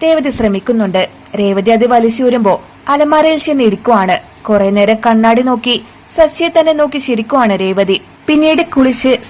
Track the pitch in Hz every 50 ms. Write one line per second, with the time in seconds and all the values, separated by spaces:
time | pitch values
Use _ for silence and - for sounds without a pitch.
0 | 320 320 320 311 262 285 226 - 233 214 196 196 - - 240 226 214 190 175 190
1 | 180 - - - - - - 214 202 202 196 196 190 214 226 226 233 240 247 240
2 | 233 233 226 - 262 247 233 247 220 196 175 - - - - - - - 277 285
3 | 302 302 311 302 302 320 320 302 302 320 294 277 247 220 196 190 - 240 233 208
4 | 190 185 180 - - - - - - - 214 202 202 196 202 208 202 202 226 220
5 | - 240 226 220 220 226 233 233 254 262 247 226 - 254 240 - 226 - - -
6 | - - - - 320 302 - - 339 339 339 339 311 320 311 294 294 294 285 285
7 | 262 - 247 220 220 220 277 269 240 220 196 185 190 190 190 190 196 180 190 -
8 | - - - - - - 311 302 311 311 320 - 330 339 - 277 262 262 247 -
9 | - 262 254 247 - -